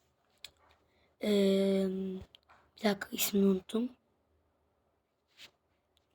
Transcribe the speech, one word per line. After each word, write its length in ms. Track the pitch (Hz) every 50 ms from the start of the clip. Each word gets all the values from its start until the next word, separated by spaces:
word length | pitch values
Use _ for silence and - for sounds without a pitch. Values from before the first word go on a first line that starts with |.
| _ _ _ _ _ _ _ _ - - _ _ _ _ _ _ _ _ _ _ _ _ _ -
eee, 640 | - 214 208 202 196 196 196 196 196 196 196 196 196 190 190 190 190 190 185 190 - - _ - _ _ - _ _ _ _ -
bir 60 | -
dakika, 260 | 214 202 202 - -
ismini 340 | - - - - - 202 196
unuttum. 440 | 196 190 185 - - - 220 240 254 - _ _ _ _ _ _ _ _ _ _ _ _ _ _ _ _ _ _ _ _ _ _ _ _ _ _ _ _ - - - _ _ _ _ _ _ _ _ _ _ _ _